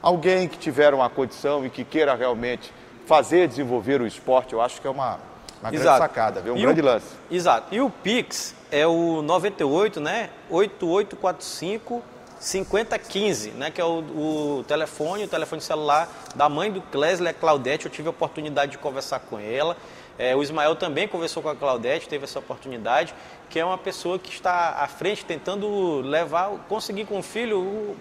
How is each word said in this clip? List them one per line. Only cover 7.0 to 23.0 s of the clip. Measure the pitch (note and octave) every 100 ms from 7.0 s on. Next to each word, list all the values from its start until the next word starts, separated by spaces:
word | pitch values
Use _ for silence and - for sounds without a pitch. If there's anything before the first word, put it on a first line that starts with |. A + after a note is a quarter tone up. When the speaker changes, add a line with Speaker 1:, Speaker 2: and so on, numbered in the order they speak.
| - - -
Speaker 2:
Exato. | F3 E3+ A#2 -
E | G3+
o | C4+
Pix | - - A#3+ - - - - -
é | D3 D#3
o | E3+ E3+ D#3+
noventa | D3+ F3+ F#3+ G3
e | D3
oito, | D3+ G#3+ -
né? | D3+ G#3 G#3 - -
Oito | E3+ G#3 - E3+
oito | F#3 G3+ F3
quatro | F#3+ F3 -
cinco, | - E3 A3 - A#3+ - - - -
cinquenta | - F#3+ F#3 G3 A3 A3+
quinze, | - G3 G#3 C#3 G#2+
né? | A2+ D3
Que | D3+
é | E3+
o, | E3
o | D#3 D#3 D3+ D#3 D3 C#3+ A#2+
telefone, | D3 D#3 - D3+ G3+ G3+
o |
telefone | E3+ D#3 D#3+
celular | - D#3+ D3+ D3 E3 - - B2
da | D3
mãe | D3 G3+
do | F#3+
Klesley, | - C3+ D3+ F3+ F3
a | D3+
Claudete. | E3 D3 B2+ D#3 E3
Eu |
tive | - D#3
a |
oportunidade | E3 D3+ - D3+ C#3 C#3+
de | -
conversar | D3+ C3+ C3+ C3
com | - A2
ela. | G#2 B2 D#3 E3+ - - - -
É, | B2 C3
o |
Ismael | C#3+ D#3 D3 D#3+
também | F3+ C#3+ G#3
conversou | F3+ E3 -
com | D#3
a | C#3
Claudete, | C#3+ B2+ A#2+ D3 -
teve | D3
essa | C3+ C#3+
oportunidade, | - B2+ C3+ B2 A2 C3